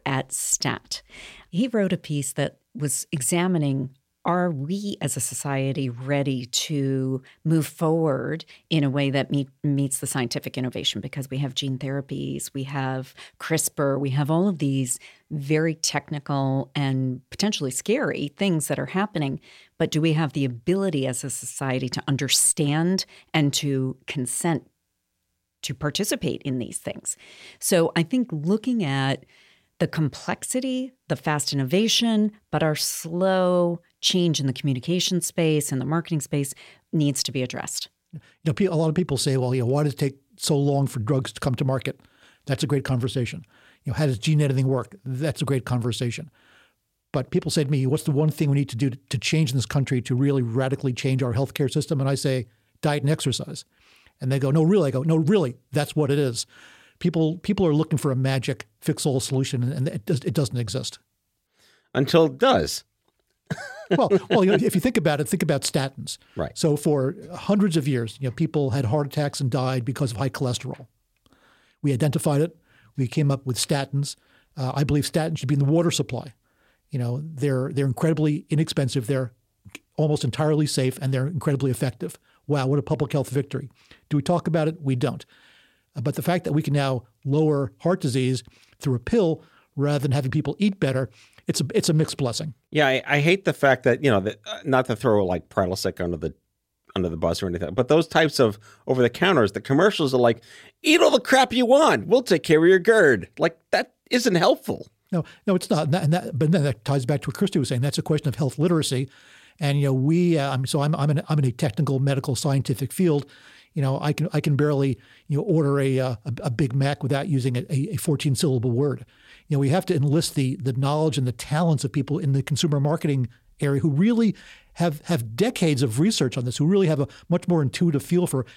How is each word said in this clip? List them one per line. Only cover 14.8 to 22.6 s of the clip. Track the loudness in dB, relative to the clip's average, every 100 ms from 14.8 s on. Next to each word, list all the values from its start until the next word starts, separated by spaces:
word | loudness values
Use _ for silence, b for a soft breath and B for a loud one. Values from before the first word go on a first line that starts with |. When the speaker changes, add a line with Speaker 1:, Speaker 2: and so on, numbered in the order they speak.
| -2 -6 B B B
Speaker 1:
very | -8 -2 0 0 -2
technical | -2 -4 -4 -10 -4 -2 0 0 -2 -2
and | 0 0 -2 -4 _
potentially | -2 -2 0 -4
scary | -6 -2 0 0 -2 -6 -2
things | 0 0 0
that | -4
are | -2
happening. | -2 -2 -2 -4 -6 b b b -4
But | -2
do | 2
we | 2
have | 2 0
the | 0 -2
ability | -4 -2 0 0 0 -2
as | -4
a | -6
society | -10 -10 -8 -4 -2 -2
to | -6 -2
understand | -2 0 2 2 2